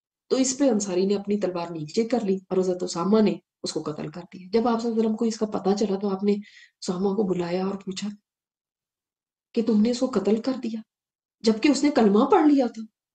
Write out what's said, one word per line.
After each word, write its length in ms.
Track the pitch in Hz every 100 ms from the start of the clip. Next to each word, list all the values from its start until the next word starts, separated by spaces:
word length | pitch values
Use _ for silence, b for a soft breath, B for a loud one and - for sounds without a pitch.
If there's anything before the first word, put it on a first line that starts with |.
| _ _ -
तो 80 | 254
इस 160 | 262
पे 160 | - 277
अंसारी 360 | 214 196 180 196
ने 80 |
अपनी 240 | 202 202 208
तलवार 320 | 185 180 170
नीचे 340 | 165 151 220
कर 200 | 226 240
ली 180 | 196 190 -
और 80 | 185
हज़रत 240 | 185 180
उसामा 380 | 180 170 185 220
ने 200 | 202 170 _ _
उसको 180 | - 160
कत्ल 280 | 156 147 156
कर 120 | 170
दिया। 280 | 175 185 180
जब 100 | 226
आप 40 |
सल्लल्लाहु 180 | 240 226
अलैहि 180 | 233 220
वसल्लम 160 | 220 220
को 100 | 233
इसका 200 | 220 214
पता 280 | 208 185 208
चला, 220 | 208 196
तो 120 | 202
आपने 260 | 190 202 208 B B B B
उसामा 320 | - 175 196
को 100 | 202
बुलाया 440 | 190 175 170 185 190
और 100 | 196
पूछा 320 | 190 185 202 208 _ _ _ _ _ _ _ _ _ _ _ _ _
कि, 80 | 233
"तुमने 300 | 226 208 233
उसको 160 | 240 262
कत्ल 320 | 196 202 220
कर 140 | 262
दिया, 300 | 247 226 220 - _ _ _ _ _
जबकि 260 | 220 214 302
उसने 220 | 262 294
कलमा 340 | 269 214 208 277
पढ़ 220 | 370 302
लिया 200 | 277 233
था।" 200 | 220 220 _ _